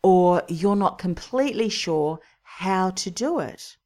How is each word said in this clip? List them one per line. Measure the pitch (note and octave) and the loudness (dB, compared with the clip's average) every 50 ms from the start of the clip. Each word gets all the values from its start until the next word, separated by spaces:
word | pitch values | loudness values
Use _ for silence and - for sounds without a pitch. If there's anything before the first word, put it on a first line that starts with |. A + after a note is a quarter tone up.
| - | 6
or | F#3+ F#3 F3+ F3+ F3+ F3 E3+ - | 6 6 6 6 6 4 2 0
you're | - F3 D#3+ F3 G3+ G3+ | -4 -6 -2 0 0 2
not | G3+ G3 F3 - - | 2 0 0 -2 -2
completely | - F3+ E3+ - - - - B3+ C4+ C#4+ A3+ G#3 A3+ | -6 -4 -4 -6 -8 -4 -2 0 0 0 0 -2 -2
sure | G#3 A3 - - F3+ E3 D#3 D3 D3+ D#3+ D#3+ - _ _ _ _ | -2 -2 -4 -4 -2 -2 0 0 -2 -4 -6 -12 _ _ _ _
how | - - - F3+ F#3+ F#3+ F#3 F#3 F#3 | -20 -14 -8 -4 -2 0 0 0 0
to | F#3 F#3+ - F#3+ | -2 -4 -8 -8
do | F3 - A3+ D4 F4 D4+ | -6 -4 -4 -2 -2 -2
it? | D#3 B2 - - - - - _ _ | -4 -6 -10 -14 -18 -20 -20 _ _